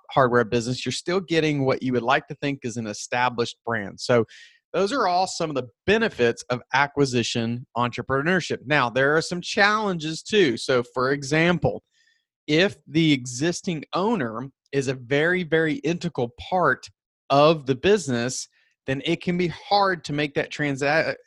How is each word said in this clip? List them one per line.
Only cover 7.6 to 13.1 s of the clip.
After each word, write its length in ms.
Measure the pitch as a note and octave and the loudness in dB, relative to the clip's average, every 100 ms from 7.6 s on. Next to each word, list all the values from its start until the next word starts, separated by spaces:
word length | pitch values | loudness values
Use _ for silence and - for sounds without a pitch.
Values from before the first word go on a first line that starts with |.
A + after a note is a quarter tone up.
| C3 A#2 | -6 -2
entrepreneurship. 840 | A#2+ - - C3+ D3+ F#3 - A#2+ A2 | -2 -2 -4 -2 0 0 0 -6 0
Now, 240 | D3 B2 | 2 2
there 260 | A#2+ C#3 D#3 | 2 2 2
are 60 | |
some 180 | D#3 F3 | 0 -6
challenges 800 | D#3+ - G3+ G#3+ G#3 F3 D#3 D#3+ | -4 2 2 4 -2 -4 -6 -8
too. 360 | - G#3+ D#3+ A#2 | 0 2 4 2
So 260 | - B2+ | 0 0
for 300 | A#2+ - B2+ | 0 -2 0
example, 720 | C#3+ C3+ D#3 E3+ F3 B2+ G2 _ _ _ _ _ _ - | 0 0 2 4 2 0 -4 _ _ _ _ _ _ 0
if 280 | D3+ G3 - - | 2 2 0 -4
the 240 | D3 D#3+ | 0 4